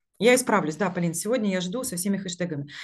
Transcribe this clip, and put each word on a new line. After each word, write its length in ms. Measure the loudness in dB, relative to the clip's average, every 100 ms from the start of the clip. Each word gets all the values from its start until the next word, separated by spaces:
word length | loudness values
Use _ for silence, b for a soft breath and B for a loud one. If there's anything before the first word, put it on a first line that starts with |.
| _ 2
Я 160 | 6
исправлюсь, 420 | 6 4 2 2 0
да, 140 | -2
Полин, 240 | 0 -2
сегодня 360 | -2 -2 0 0
я 100 | 0
жду 240 | -2 -4
со 120 | -6 -4
всеми 200 | -2 -2
хэштегами. 520 | -4 -6 -4 -4 -8 B